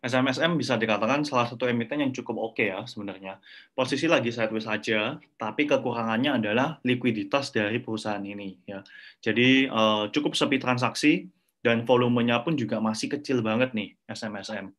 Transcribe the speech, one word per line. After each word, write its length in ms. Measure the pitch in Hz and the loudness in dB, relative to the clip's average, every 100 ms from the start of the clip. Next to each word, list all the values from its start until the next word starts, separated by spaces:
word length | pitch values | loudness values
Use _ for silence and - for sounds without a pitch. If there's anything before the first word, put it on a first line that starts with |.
S 120 | 123 127 | 0 2
M 100 | 131 | 2
S 140 | 127 | 2
M 160 | 165 165 | 2 2
bisa 160 | 120 117 | 0 2
dikatakan 480 | 110 104 110 143 | 4 4 2 2
salah 240 | 147 123 117 | 2 0 0
satu 240 | 120 127 | 0 0
emiten 320 | 120 117 147 | 0 -2 -2
yang 80 | 139 | -2
cukup 400 | 127 120 107 113 | -2 -6 -4 -4
oke 80 | - | 0
ya 240 | 107 95 | -2 -2
sebenarnya. 560 | 117 - 101 95 95 95 - - - | -8 -10 -10 -10 -12 -14 -18 -20 -14
Posisi 400 | - 127 135 160 | -4 -2 0 2
lagi 220 | 156 117 | 2 2
sideways 340 | 117 110 110 110 | -2 -2 -2 -4
aja, 480 | 107 117 110 107 160 _ _ | -4 0 0 -2 -6 _ _
tapi 300 | 107 110 147 | -6 -2 2
kekurangannya 720 | 139 127 117 113 113 143 127 | 2 0 -4 -2 0 2 0
adalah 420 | 107 110 143 160 | 0 0 0 -2
likuiditas 720 | 127 127 127 107 98 143 135 113 | -2 0 0 -2 -2 -2 -2 -2
dari 240 | 104 117 | -2 -2
perusahaan 400 | 120 110 110 101 | -4 -6 -4 -6
ini 400 | 98 101 101 92 - | -6 -10 -12 -14 -14
ya. 160 | 98 - - - _ | -14 -14 -20 -20 _
Jadi, 480 | - 110 127 135 135 | -2 2 4 4 2
eh, 320 | 113 110 107 104 | 2 4 4 0
cukup 240 | 151 147 - | -2 -2 0
sepi 240 | 147 135 | 0 0
transaksi 720 | 123 123 123 - 147 175 - _ _ _ | 0 0 0 2 2 2 -2 _ _ _
dan 240 | 120 117 117 | 2 2 4
volumenya 560 | 123 123 120 120 117 | 4 4 2 2 2
pun 140 | 170 151 | 2 -2
juga 260 | 107 113 | -2 -2
masih 300 | 110 110 123 | -2 -2 -4
kecil 260 | - - 127 110 | -6 -2 -2 0
banget 260 | 110 127 | 0 0
nih 240 | 113 95 _ - | -2 -8 _ -16
S 160 | 104 110 | -10 -10
M 80 | 101 | -10
S 140 | 98 | -10
M. 160 | 107 98 | -10 -12